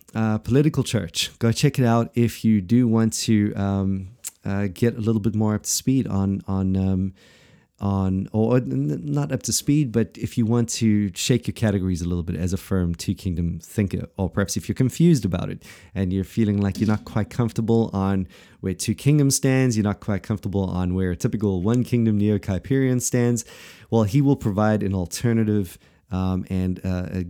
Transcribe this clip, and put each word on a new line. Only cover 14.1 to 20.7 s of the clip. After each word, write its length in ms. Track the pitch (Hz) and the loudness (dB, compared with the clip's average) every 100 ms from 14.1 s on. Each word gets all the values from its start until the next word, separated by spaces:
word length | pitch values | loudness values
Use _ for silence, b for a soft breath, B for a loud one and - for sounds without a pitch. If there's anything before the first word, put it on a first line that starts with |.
| - | -4
or 120 | 92 | -4
perhaps 280 | - 98 - | -2 -2 -2
if 120 | - | -4
you're 60 | |
confused 500 | 107 131 - 170 151 | 0 0 4 4 4
about 260 | 98 87 98 | 2 -4 -6
it 120 | 95 B B B | -10 B B B
and 180 | 95 95 | -4 -2
you're 120 | 95 | -2
feeling 360 | 95 - 110 101 | -2 0 0 2
like 200 | 98 92 | 0 0
you're 80 | 107 | 0
not 160 | 107 | 0
quite 260 | - - 101 | -2 -4 -4
comfortable 600 | - 117 - 110 113 113 | -2 -4 -2 0 2 2
on 340 | 98 95 98 95 B B B | 0 0 -2 -4 B B B
where 160 | 95 | -6
two 200 | 90 - | -4 -4
kingdoms 420 | 107 139 151 139 135 | -2 2 4 4 2
stands, 400 | 135 131 131 110 | 2 2 2 2
you're 80 | |
not 160 | 104 98 | 0 -2
quite 240 | - 98 | -2 -4
comfortable 400 | - 104 101 98 | -2 -4 -2 -2
on 300 | 92 | -2